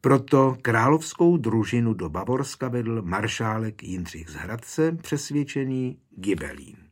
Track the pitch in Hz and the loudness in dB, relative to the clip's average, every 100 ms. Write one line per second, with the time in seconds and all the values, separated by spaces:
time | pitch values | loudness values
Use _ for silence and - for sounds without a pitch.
0 | 131 135 - 139 135 127 - 113 120 156 | 6 4 6 4 4 2 0 4 4 4
1 | 156 - 175 175 113 113 101 120 117 101 | 0 2 4 4 2 0 2 2 0 0
2 | 90 80 95 131 139 - 131 123 113 113 | -4 -6 -2 -2 -2 -6 -4 -4 -2 -4
3 | 90 95 110 - 113 110 113 104 92 92 | -2 -2 -2 -2 -2 -2 -4 -6 -8 -8
4 | 87 78 80 73 - 117 - - 160 165 | -8 -10 -14 -12 -8 -10 -8 0 0 0
5 | - 147 - 143 143 - 131 131 127 - | -4 -6 -2 -4 -2 -4 -2 -2 -4 -6
6 | _ - 95 90 - - 67 - - | _ -10 -2 -2 -2 -12 -18 -20 -20